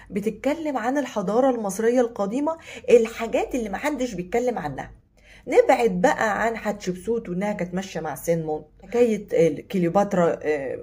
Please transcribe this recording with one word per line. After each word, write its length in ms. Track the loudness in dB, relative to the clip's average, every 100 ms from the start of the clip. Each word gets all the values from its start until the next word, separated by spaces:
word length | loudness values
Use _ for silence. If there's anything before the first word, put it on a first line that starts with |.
| -8
بتتكلم 640 | -4 -4 -2 -2 -2 -4 -4
عن 220 | -2 -2
الحضارة 520 | -2 -4 -2 2 2
المصرية 500 | 2 -2 0 2 4
القديمة، 580 | 2 0 -4 -2 -2 -4 -10 -8 6
الحاجات 640 | 6 6 -6 -4 -2 -2
اللي 140 | -4 -4
محدش 460 | -4 -4 -2 -4
بيتكلم 440 | -6 -4 -2 -2 -2
عنها. 340 | -6 -8 -12 -16 _ _ -20 -14 0
نبعد 540 | 4 6 6 4 4
بقى 420 | 2 4 0 0
عن 140 | -2 -2
حتشبسوت 720 | -6 -6 -6 -6 -4 -4 -4
وانها 240 | -4 -4
كانت 220 | -4 -4
ماشية 260 | -6 -6 -6
مع 140 | -8
سينمون، 500 | -6 -2 -2 -2 -6 -8 _
حكاية، 460 | -2 2 4 2 0
آه، 260 | 4 4 2
كليوباترا، 760 | -4 0 2 2 2 2 2 2
آه، 340 | -2 -2 -2 -6